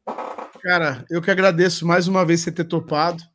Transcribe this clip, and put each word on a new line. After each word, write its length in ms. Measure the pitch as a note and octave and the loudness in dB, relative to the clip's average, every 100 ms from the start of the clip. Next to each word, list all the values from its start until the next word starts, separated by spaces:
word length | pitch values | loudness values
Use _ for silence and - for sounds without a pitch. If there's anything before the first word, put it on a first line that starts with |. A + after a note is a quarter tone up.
| - - - - - - | -14 -10 -12 -12 -16 -10
Cara, 420 | F3+ F3+ D#3 C3 - | -2 0 0 -4 -6
eu 120 | E3+ | -4
que 80 | E3+ | 0
agradeço 560 | F#3 F#3+ E3 F3+ - E3 | 2 2 4 2 2 2
mais 220 | F3 F3 | 2 2
uma 160 | F#3+ | 2
vez 180 | E3 E3 | 2 2
você 100 | E3 | 0
ter 120 | E3 | -6
topado, 580 | E3 E3 E3 D3+ E3+ E3+ - | -4 -4 -2 0 0 -2 -12